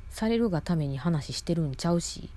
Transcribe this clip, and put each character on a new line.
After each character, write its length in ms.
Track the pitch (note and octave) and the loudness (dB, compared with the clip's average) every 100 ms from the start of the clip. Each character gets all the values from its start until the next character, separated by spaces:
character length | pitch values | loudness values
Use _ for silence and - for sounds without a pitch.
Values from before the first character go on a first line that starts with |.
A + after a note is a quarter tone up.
| - | -14
さ 200 | - A3 | -2 0
れ 100 | A3+ | 2
る 100 | A#3 | 2
が 140 | E3 | 2
た 140 | - E3 | 2 2
め 100 | C#3+ | 2
に 100 | C3+ | 0
話 360 | E3+ D#3+ - | 2 0 0
し 80 | B2 | -4
て 120 | - | -2
る 80 | E3+ D3+ | 0 0
ん 80 | |
ち 120 | B2+ E3+ | 0 2
ゃ 60 | |
う 80 | E3+ | 2
し、 300 | - - - | 0 -8 -12